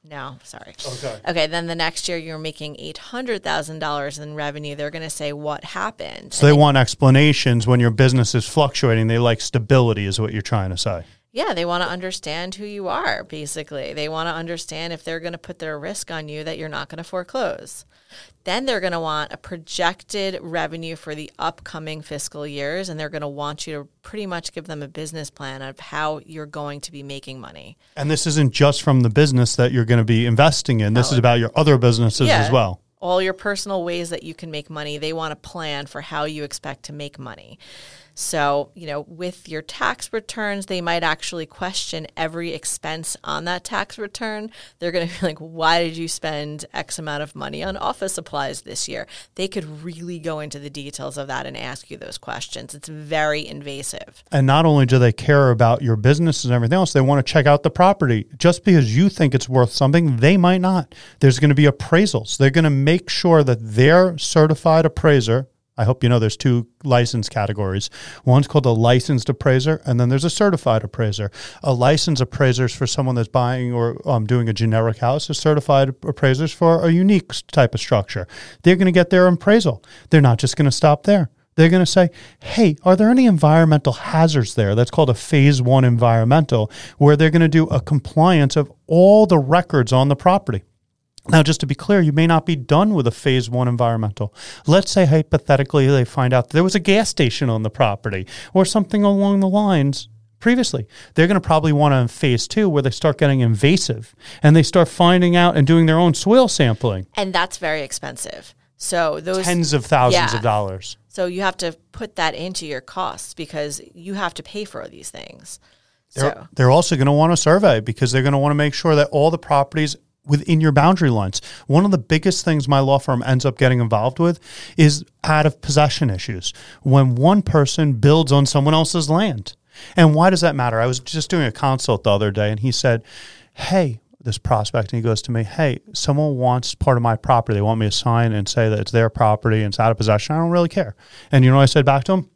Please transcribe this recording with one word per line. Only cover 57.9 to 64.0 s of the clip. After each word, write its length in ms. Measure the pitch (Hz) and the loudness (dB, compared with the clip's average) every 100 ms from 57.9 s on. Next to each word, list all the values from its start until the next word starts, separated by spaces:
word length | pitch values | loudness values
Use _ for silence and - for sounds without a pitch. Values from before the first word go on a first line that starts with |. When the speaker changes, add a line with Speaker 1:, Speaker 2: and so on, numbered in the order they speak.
| 196 139 113 95 - | 2 0 -2 -4 0
Speaker 2:
Just 260 | 170 170 | 0 2
because 320 | - 170 120 | 4 4 4
you 140 | 113 196 | 2 2
think 260 | - 151 | 2 0
it's 140 | 127 - | 0 0
worth 240 | 127 120 | 2 2
something, 460 | - 135 160 165 120 | 2 2 2 2 2
they 180 | 139 190 | 2 4
might 240 | 175 185 | 2 2
not. 340 | 185 185 147 - - _ | 0 -2 -4 -14 -20 _
There's 180 | 139 123 | 2 4
gonna 160 | 147 | 2
be 100 | 143 | 4
appraisals. 720 | 147 135 - 165 208 120 107 - | 4 2 0 2 2 -2 -6 0
They're 140 | 135 | 2
gonna 180 | 151 160 | 2 2
make 400 | 135 139 175 - | 2 2 0 -2
sure 340 | - 180 165 | -2 2 4
that 160 | 135 117 113 | 4 0 -2
their 440 | 107 135 170 | 2 6 6